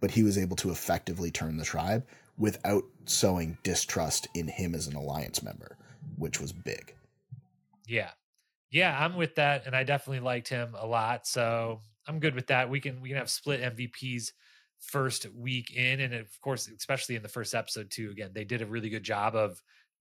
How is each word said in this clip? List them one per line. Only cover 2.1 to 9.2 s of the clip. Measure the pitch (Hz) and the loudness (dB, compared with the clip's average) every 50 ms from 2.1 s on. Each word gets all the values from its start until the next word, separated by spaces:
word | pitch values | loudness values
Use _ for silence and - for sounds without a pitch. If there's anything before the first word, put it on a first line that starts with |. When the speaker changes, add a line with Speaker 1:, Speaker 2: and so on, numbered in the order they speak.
| - - - _ _ | -8 -20 -20 _ _
Speaker 1:
without | - 107 107 - - - - 104 98 - - - - - | 0 2 2 2 2 2 4 4 4 2 0 -6 -12 -4
sowing | - - - - 98 92 87 82 80 82 - - | 0 2 4 6 6 6 4 2 0 -4 -2 -2
distrust | 92 87 - - - - 92 82 76 - - - - - | 0 0 2 0 0 0 0 0 2 0 0 -2 -4 -4
in | 85 82 76 | -4 -4 -4
him | - - 92 85 82 | -2 -2 -2 -2 -2
as | 80 76 | -2 -4
an | 73 71 | -4 -4
alliance | 73 69 71 69 78 - - - - - | -4 -4 -4 -4 -4 -4 -4 -4 -4 -4
member, | 50 - - - - - - - - - - - - - | -6 -8 -12 -14 -18 -18 -20 -20 -20 -20 -16 -14 -12 -8
which | - 80 76 - - | -6 -4 -4 -4 -4
was | 73 69 - | -6 -6 -8
big. | 82 - - - - - - - - - _ _ _ _ _ - - - _ _ _ _ _ _ _ _ | -6 -6 -6 -6 -6 -10 -14 -20 -20 -20 _ _ _ _ _ -18 -18 -18 _ _ _ _ _ _ _ _
Speaker 2:
Yeah. | 110 117 110 95 82 - - _ _ _ _ _ _ _ _ _ _ | -4 -2 -2 -2 -2 -6 -14 _ _ _ _ _ _ _ _ _ _
Yeah, | - 160 185 175 143 135 | 4 4 6 6 6 4
I'm | 151 170 180 | 2 2 2
with | 180 | 2